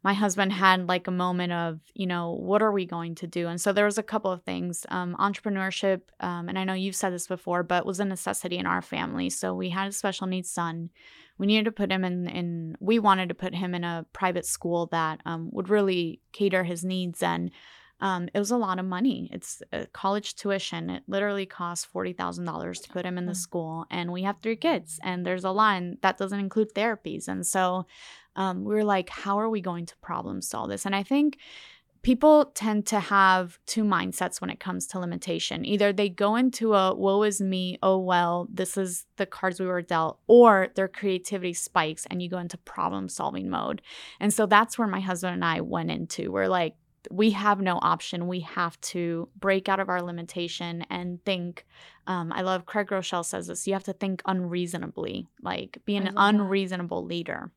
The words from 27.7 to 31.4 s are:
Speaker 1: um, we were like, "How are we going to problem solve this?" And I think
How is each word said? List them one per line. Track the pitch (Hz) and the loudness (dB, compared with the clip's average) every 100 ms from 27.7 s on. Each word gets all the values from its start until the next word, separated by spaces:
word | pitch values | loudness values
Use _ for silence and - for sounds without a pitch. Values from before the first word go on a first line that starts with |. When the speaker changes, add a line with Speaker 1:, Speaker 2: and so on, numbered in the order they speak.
| 185 175 - - - _ - | 0 -6 -14 -20 -20 _ -4
Speaker 1:
um, | 190 180 | -2 -2
we | 202 | 0
were | 214 208 196 | 2 4 2
like, | 180 | 0
"How | - 196 202 | -8 -2 0
are | 226 | 0
we | 220 | -2
going | 185 170 170 | -4 -6 -8
to | _ | _
problem | - 156 - 95 | -8 -6 -4 -6
solve | - 110 - | -6 -6 -6
this?" | 196 196 | -4 -2
And | 196 | -4
I | |
think | 190 277 294 - | 0 2 2 0